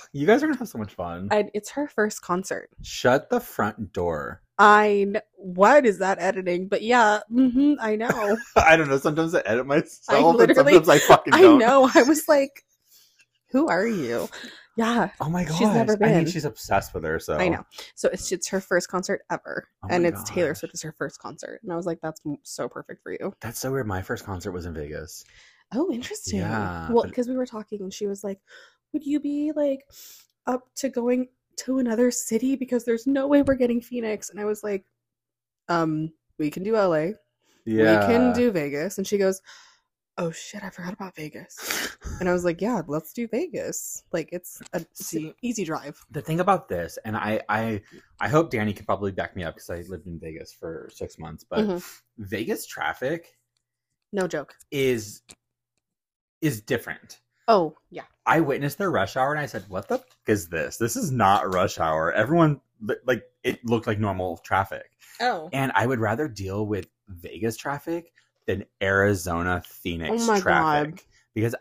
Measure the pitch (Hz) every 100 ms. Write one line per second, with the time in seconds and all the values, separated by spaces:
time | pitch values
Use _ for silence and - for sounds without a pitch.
0 | - 139 151 240 311 269 233 123 104 -
1 | 175 175 196 214 208 208 - - 294 -
2 | 214 - - 180 190 - - _ - -
3 | 127 131 - 123 - - 107 - 101 -
4 | 87 78 65 - _ - 208 208 208 202
5 | 202 208 - _ 190 180 202 294 247 180
6 | 190 196 185 190 185 175 190 190 220 247
7 | 214 208 - 233 262 247 285 285 220 214
8 | 233 240 208 226 - - 160 160 147 135
9 | 165 151 165 180 98 117 135 147 - -
10 | - 139 160 165 165 - 285 180 156 -
11 | - - - 311 370 285 226 269 262 320
12 | 247 311 - 294 277 - _ _ _ _
13 | _ _ _ _ _ 262 311 170 226 202
14 | 120 117 - - - - _ - 226 233
15 | 190 - 151 175 175 160 220 226 214 208
16 | 202 170 156 160 143 - - 98 - 92
17 | 78 80 - 78 90 80 - - - -
18 | 202 185 - 180 - 190 - 180 - 185
19 | 180 196 - 165 - - - _ - 180
20 | 175 165 - 196 160 156 - - 156 -
21 | 156 - 196 175 - - 214 170 180 165
22 | 160 156 156 143 - - 127 - - -
23 | - 90 170 - 113 120 131 135 110 92
24 | 95 120 - 92 101 90 85 78 73 76
25 | 78 - - _ - _ - 220 359 240
26 | 254 415 - 208 180 220 196 170 165 233
27 | 226 247 240 254 254 214 214 208 190 -
28 | 202 196 202 196 _ - - _ _ 294
29 | 285 294 285 285 302 302 294 269 _ -
30 | - - _ _ - 254 _ - 269 -
31 | 240 254 254 _ _ - - 262 240 220
32 | 247 - - 220 262 269 254 247 233 233
33 | 277 269 277 285 277 262 247 240 - 247
34 | 220 208 - 202 208 208 214 196 _ _
35 | _ _ _ _ _ _ - 170 160 156
36 | 160 _ _ - 151 175 190 220 196 156
37 | 160 220 _ _ _ _ 226 220 220 214
38 | 202 240 247 233 247 180 143 139 180 -
39 | 190 202 190 190 _ - - _ _ _
40 | _ - 170 165 - 208 190 - 175 208
41 | 190 - 151 104 - - - - - -
42 | - - 180 180 175 170 202 240 143 151
43 | - - 233 226 349 196 95 - - -
44 | - 170 156 180 - - - 180 165 -
45 | - 160 156 - 240 226 165 151 143 -
46 | _ 147 - 160 180 - - 87 85 -
47 | 110 104 104 110 - 107 113 104 - -
48 | _ - 101 151 - 113 104 101 107 98
49 | 101 90 87 98 82 - - 87 87 87
50 | 87 82 82 80 80 - 85 80 - -
51 | - - 80 - - 214 214 175 - -
52 | _ - 101 110 131 226 - - 78 -
53 | 127 165 - _ _ _ _ _ _ _
54 | _ 196 180 156 139 - - 143 131 120
55 | 104 - _ - _ _ _ _ _ _
56 | _ _ _ - 156 110 - 127 - -
57 | - - _ _ - 208 156 - _ 151
58 | - _ - 147 143 127 143 - 196 113
59 | 98 131 131 151 143 113 98 92 - 170
60 | _ _ - 107 87 80 71 - 113 262
61 | 190 127 98 98 92 90 101 - 82 80
62 | 82 95 113 170 156 143 _ - 104 120
63 | - 113 - _ 123 - 117 113 113 104
64 | 107 92 90 82 - 95 98 67 - _
65 | - - 247 196 156 135 131 98 117 127
66 | 107 117 151 98 95 98 104 101 87 _
67 | - 87 85 85 113 113 143 143 - 170
68 | 170 _ _ _ - 98 - - 98 98
69 | 101 98 90 85 90 87 - - 92 82
70 | 78 233 226 208 185 156 156 147 151 -
71 | _ _ _ 110 113 120